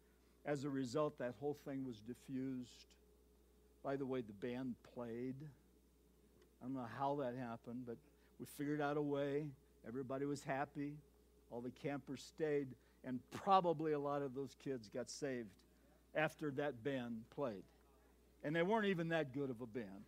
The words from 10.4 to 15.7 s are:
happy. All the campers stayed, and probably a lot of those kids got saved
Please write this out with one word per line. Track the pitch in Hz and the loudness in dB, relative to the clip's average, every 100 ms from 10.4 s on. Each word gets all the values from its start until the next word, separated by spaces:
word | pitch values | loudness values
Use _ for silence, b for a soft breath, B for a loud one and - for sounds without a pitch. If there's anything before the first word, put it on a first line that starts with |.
happy. | 143 135 143 151 143 147 - - - - - | 0 0 0 -2 -6 -6 -14 -20 -20 -20 -10
All | 117 | -8
the | 123 | -6
campers | 127 156 143 135 131 | -4 -4 -4 -4 -8
stayed, | - - 156 147 135 123 b b | -8 -2 2 2 0 -6 b b
and | 131 127 - | -4 -4 -4
probably | - - 190 175 156 156 | -2 8 8 8 4 4
a | 147 | 2
lot | 143 143 | 2 2
of | 143 127 | 0 -2
those | 135 - | -6 -4
kids | 147 131 104 | -4 -2 -2
got | 127 120 | -4 -4
saved | - 143 127 110 - - | -2 -2 -2 -4 -10 -20